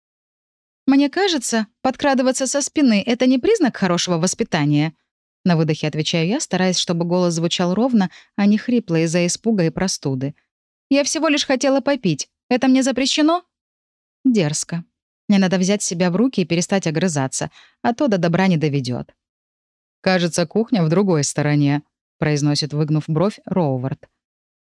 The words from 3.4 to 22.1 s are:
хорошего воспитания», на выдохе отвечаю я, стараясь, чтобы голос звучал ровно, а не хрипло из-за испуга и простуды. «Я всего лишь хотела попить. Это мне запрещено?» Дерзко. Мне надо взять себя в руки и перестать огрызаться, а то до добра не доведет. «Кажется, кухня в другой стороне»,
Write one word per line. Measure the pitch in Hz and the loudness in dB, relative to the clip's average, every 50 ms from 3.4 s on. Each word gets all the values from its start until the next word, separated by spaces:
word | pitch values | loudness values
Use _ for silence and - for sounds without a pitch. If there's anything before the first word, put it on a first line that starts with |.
| 240 370 466 427 330 226 - | 2 2 2 2 2 0 0
хорошего | - 196 175 175 170 - 180 175 165 | 0 0 0 0 0 0 -2 0 0
воспитания», | 160 185 - - - - - 165 147 147 147 147 151 160 - _ _ _ _ _ _ _ _ _ - | 0 -2 -2 -4 -4 -2 -2 0 2 2 2 2 0 0 -4 _ _ _ _ _ _ _ _ _ -2
на | 180 175 | 0 2
выдохе | 156 160 156 156 - - 151 | 2 2 0 -2 -2 -4 -4
отвечаю | - 156 156 - - 170 160 | -4 -4 -4 -2 -2 -2 0
я, | 170 220 311 | 0 -2 -2
стараясь, | - - - 175 185 185 180 - | -4 -4 -2 -2 0 0 0 -2
чтобы | - - 175 170 175 | -2 -2 -2 -2 -2
голос | 175 175 180 180 175 170 | -2 0 0 0 0 0
звучал | 170 165 175 - - 180 175 180 | -2 -2 -2 -2 -2 -2 0 0
ровно, | 208 233 269 247 214 185 180 - - - _ _ | 0 0 2 2 2 2 0 -2 -10 -20 _ _
а | - 202 | 0 2
не | 202 208 | 2 2
хрипло | 208 - - 247 233 - - 165 160 165 | 2 0 0 -2 -2 0 0 0 0 0
из-за | 165 160 180 175 | 0 0 0 0
испуга | 175 - - - 226 226 196 170 | 0 -2 -4 -2 -2 0 0 0
и | 160 | 0
простуды. | 156 - 180 190 - - - 143 135 131 131 143 - _ _ _ _ _ _ _ _ _ _ _ | -2 -2 -4 -4 -4 -4 -4 -4 -4 -4 -4 -6 -8 _ _ _ _ _ _ _ _ _ _ _
«Я | 269 277 285 | 0 0 0
всего | - - 311 285 330 | 0 -2 -2 0 0
лишь | 285 - - | 0 0 0
хотела | - 269 262 - 277 269 277 | 0 -2 0 2 0 0 0
попить. | 262 285 285 269 - 185 151 - - - _ _ _ - | 0 0 -2 0 0 -2 -2 -2 -6 -10 _ _ _ -4
Это | 240 254 - | -2 0 2
мне | 262 254 262 254 | 4 4 4 2
запрещено?» | 269 247 247 277 262 - 311 302 302 339 359 - _ _ _ _ _ _ _ _ _ _ _ _ _ _ _ - | 2 0 0 -2 -2 0 2 2 2 2 0 -2 _ _ _ _ _ _ _ _ _ _ _ _ _ _ _ 0
Дерзко. | 262 240 214 165 147 156 - - - 165 170 170 - _ _ _ _ _ _ _ - | 2 2 2 2 0 -2 -4 -6 -8 -8 -10 -10 -12 _ _ _ _ _ _ _ 0
Мне | 208 190 | 2 2
надо | 190 180 185 185 | 2 2 2 0
взять | 185 180 208 208 - | 0 0 0 -2 -2
себя | - 190 170 185 180 | -4 -2 -2 0 0
в | 170 | 2
руки | 190 233 269 - - | 2 0 0 0 -2
и | 180 | -2
перестать | - 170 170 175 - 202 196 - | 0 -2 -2 -2 0 -2 -2 0
огрызаться, | 165 151 160 165 190 156 147 131 131 - - 156 156 - - - _ _ _ - | -2 -2 -2 -2 -2 0 -2 -2 -4 -4 -6 -8 -8 -10 -14 -20 _ _ _ -4
а | 240 240 | -4 -2
то | - 302 277 | 0 0 0
до | 202 | 0
добра | 185 165 170 170 185 190 | 0 0 0 2 2 2
не | 190 175 | 2 2
доведет. | 156 151 151 139 143 127 120 123 127 147 - _ _ _ _ _ _ _ _ _ _ _ _ _ _ _ _ _ _ | 2 0 0 -2 -2 -2 -4 -6 -6 -8 -12 _ _ _ _ _ _ _ _ _ _ _ _ _ _ _ _ _ _
«Кажется, | - 190 185 180 175 170 - - 175 | -2 0 0 2 0 0 -2 -2 -4
кухня | - - 202 226 - - 196 165 | -2 -2 -2 -2 0 0 0 0
в | 156 | 2
другой | 165 185 208 190 170 151 143 | 2 2 2 2 2 0 0
стороне», | - - - 143 147 147 147 143 143 143 147 - _ _ _ _ _ | -2 -2 -2 0 0 2 2 2 2 0 -2 -4 _ _ _ _ _